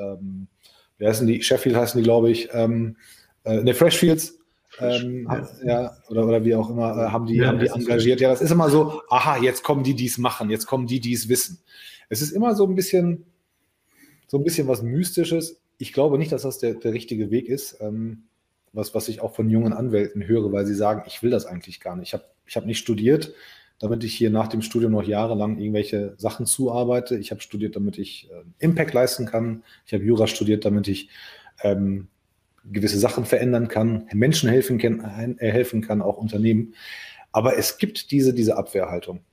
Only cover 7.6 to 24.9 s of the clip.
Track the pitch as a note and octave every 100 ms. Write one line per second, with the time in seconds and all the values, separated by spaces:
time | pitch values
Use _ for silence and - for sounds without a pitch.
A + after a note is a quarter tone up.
7.6 | A#2+ A#2+ A#2+ A#2 A#2 B2+ C3 B2+ D#3 E3+
8.6 | D#3 D3+ D3 - - B2+ D3 C3+ B2 B2
9.6 | - C#3 C3 A#2+ B2 A#2+ B2 - G#2+ G#2+
10.6 | - C3+ A#2+ B2+ A#2 A#2 G#2+ B2 - F2
11.6 | _ - - - - A2 D3+ F#3 A#3 G#3
12.6 | G3 F#3 - F#3 F3 E3 - _ _ _
13.6 | _ _ _ _ _ _ _ C#3+ D#3 E3
14.6 | C3+ A#2+ A#2 C#3 F3+ - E3 E3 D#3+ -
15.6 | _ - - - D3+ C#3 D#3+ C3+ C3+ -
16.6 | A#2 A2+ A#2 A#2 - A2 G2+ A#2 B2+ C3+
17.6 | - - G#2+ A2 A2+ A2 - _ _ _
18.6 | _ G#2 G#2 A2 A2 A2+ A2 - A2+ A2+
19.6 | A2+ G#2+ B2+ G#2 G#2 G#2 F#2+ A2+ G#2 G2+
20.6 | G2+ G2+ G#2 G#2+ - - A#2+ A#2 - F2+
21.6 | - - F#2+ F2+ F2 G#2 - _ - A#2
22.6 | F#2+ A2 - G#2+ A2+ D#3 - - - -
23.6 | _ - G#2+ A#2 A2 - A2+ G#2+ A2 A2+
24.6 | A2 A#2 A2+